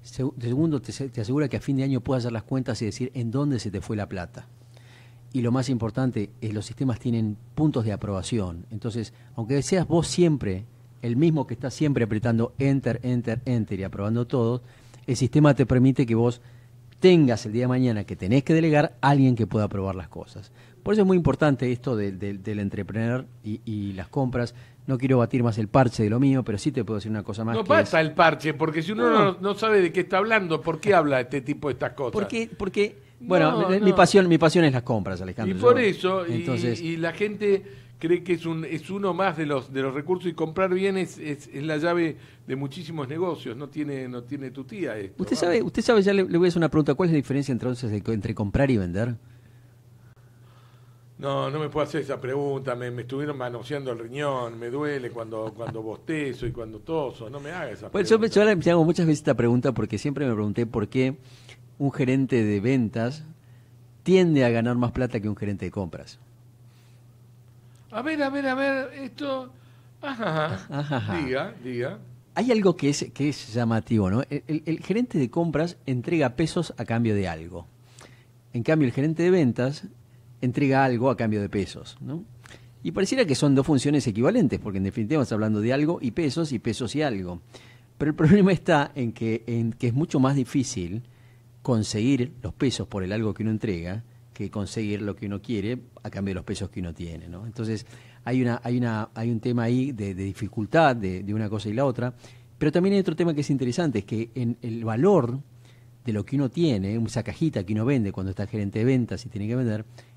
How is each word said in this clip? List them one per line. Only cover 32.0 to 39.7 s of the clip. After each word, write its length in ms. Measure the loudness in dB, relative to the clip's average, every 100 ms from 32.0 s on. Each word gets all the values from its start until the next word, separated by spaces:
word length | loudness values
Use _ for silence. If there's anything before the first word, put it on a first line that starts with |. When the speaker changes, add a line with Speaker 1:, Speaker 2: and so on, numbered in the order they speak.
| -4
Speaker 1:
Porque, 360 | -2 -4 -4 -6 -6
porque, 400 | -4 0 -2 -2 -20 -16
bueno, 440 | 0 4 4 4
Speaker 2:
No, 60 | 2
Speaker 1:
mi, 100 | 4
mi 100 | 6
Speaker 2:
no. 60 | 8
Speaker 1:
pasión, 320 | 8 8 6
mi 100 | 6
pasión 260 | 6 6
es 100 | 4
las 100 | 2
compras, 380 | 0 -2 -2 -6
Alejandro. 360 | -8 -4 -4 4
Speaker 2:
Y 20 |
por 160 | 6 6
Speaker 1:
Yo, 60 |
Speaker 2:
eso, 460 | 4 0 -2 -2 -2
y, 60 |
Speaker 1:
entonces 460 | -4 -2 -2 0 -2
Speaker 2:
y 160 | -4 -2
la 160 | -4
gente 520 | -2 -4 0 2 2 0 -20 -20 -8
cree 260 | 0 0
que 100 | 2
es 120 | -2 -2
un, 180 | -6
es 280 | -6 -8 -6
uno 240 | -4 -2 0
más 220 | -2 -2
de 100 | -2
los, 260 | -2 -4